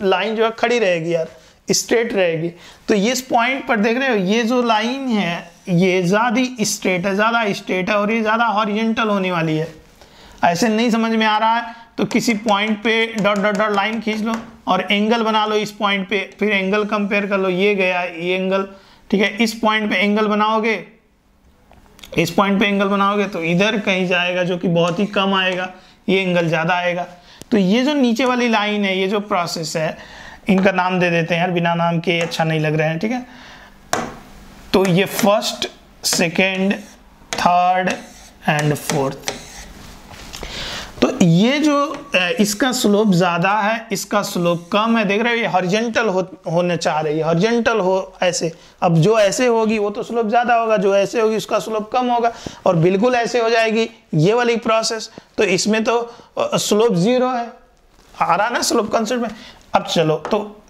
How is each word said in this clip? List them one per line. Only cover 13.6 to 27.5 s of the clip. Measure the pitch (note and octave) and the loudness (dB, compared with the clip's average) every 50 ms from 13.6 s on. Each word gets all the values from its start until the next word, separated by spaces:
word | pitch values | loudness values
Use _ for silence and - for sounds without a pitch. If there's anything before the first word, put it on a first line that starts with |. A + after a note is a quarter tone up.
| G#3+ G#3+ | 0 0
line | G#3 G3 G3 G#3+ A3+ A3+ | 0 0 0 0 -2 -4
खींच | - G#3+ G#3+ G#3+ | -4 -4 -4 -4
लो | G#3 A#3 A3+ A3+ - - - - - - | -4 -4 -4 -6 -8 -14 -20 -12 -2 -2
और | F#3 F#3 F#3 | -2 0 0
angle | - G#3 G3+ G#3 A3 A#3+ A#3 A3+ | 0 0 2 2 2 2 2 2
बना | A3 A3 A3 G#3+ | 0 0 0 0
लो | G#3+ G#3+ | 0 0
इस | G#3+ G#3+ G#3 - | -2 -2 -4 -6
point | - A3 G3 G3 G3 F#3+ F#3 | -4 -2 -2 -2 -2 -2 -2
पे, | A3 F#3+ F#3+ F#3+ - - | -4 -4 -4 -6 -6 -4
फिर | G3+ G#3+ | -2 0
angle | G#3 G3 F#3+ F#3+ G3+ G#3+ G#3+ | 0 0 0 0 0 0 0
compare | G#3 A3 G#3 G3+ F#3+ A3 G#3 G3+ | -2 -2 -2 -2 -2 -2 -2 -2
कर | F#3+ G3+ G3 | 0 -2 0
लो, | F#3+ F#3+ | 0 0
ये | F3+ F3+ G3 G#3 G#3 | 0 2 2 2 2
गया, | G3 F#3 F#3 F3+ F3+ F3+ | 2 0 0 0 0 -4
ये | F3 E3+ D#3+ E3+ F3+ F#3 | -4 -8 -6 -4 -2 -2
angle, | F#3+ F#3 F#3+ F#3+ G3 G3 G3 - - - - - - _ _ | -2 0 0 0 -2 -2 -4 -10 -18 -20 -20 -20 -20 _ _
ठीक | - F#3+ | 0 2
है। | G#3 G3 G3+ | 2 0 0
इस | G#3+ A#3 A3 - | 0 -2 -2 0
point | - - G#3+ G#3+ G#3+ G#3+ G#3 | -2 0 0 0 0 -2 -2
पे | G#3+ | 0
एंगल | F#3 G3+ G3+ G#3 G#3+ G#3+ G#3 | 0 2 2 2 2 2 0
बनाओगे, | G#3 G#3 G#3+ G#3+ A3 A3 G#3+ A#3 G#3+ F3+ E3 - - _ _ _ _ _ _ _ _ _ _ _ _ _ _ _ - - _ _ - - - - - D#3+ | 2 2 2 2 2 0 0 0 -2 -4 -6 -12 -20 _ _ _ _ _ _ _ _ _ _ _ _ _ _ _ -20 -20 _ _ -20 -20 -20 -6 -2 -2
इस | E3+ E3 | -2 0
point | E3+ - G3 G3 G3+ F#3+ | 2 0 2 2 2 2
पे | A3+ | 2
angle | G3+ G3+ G3 G3+ G3 | 2 2 2 2 2
बनाओगे | G3+ G3 G3 G3 G#3 G#3 G3+ | 2 2 2 2 2 0 -2
तो | F#3+ - E3+ E3 | -2 -4 -4 -2
इधर | E3 F3 F3 G3+ A3 A3 B3 | 0 2 2 2 2 0 0
कहीं | G#3+ G#3 F#3+ F#3 F#3 | -2 -2 0 0 0
जाएगा, | F3+ F#3 F3 F3 F3+ F3+ F3+ F3+ | 0 0 0 0 -2 -2 -2 -2
जो | F3 F#3 F3 | -2 -2 -2
कि | - F3 | 0 0
बहुत | E3+ E3+ E3 F3 E3 F#3 | 2 2 2 0 0 -2
ही | G3+ G3+ | -2 -2
कम | - G3+ G3 G3 G3 | 0 -2 0 0 0
आएगा, | F#3+ F#3 F#3 F#3 F3+ F#3 F#3 - - - - - _ _ - | 0 0 0 -2 -2 -6 -8 -12 -18 -20 -20 -20 _ _ 0
ये | F#3 F#3+ | 0 0
angle | F#3+ F3+ F3 F3 E3+ D#3+ | 0 2 0 0 0 0
ज़्यादा | D#3+ D#3+ D#3+ E3+ F3+ | 0 0 0 0 0
आएगा। | F3+ F3 F3+ F3 F3 F3 - - - - - - - - - | 0 0 -2 -2 -4 -6 -8 -12 -20 -20 -20 -20 -20 -6 -2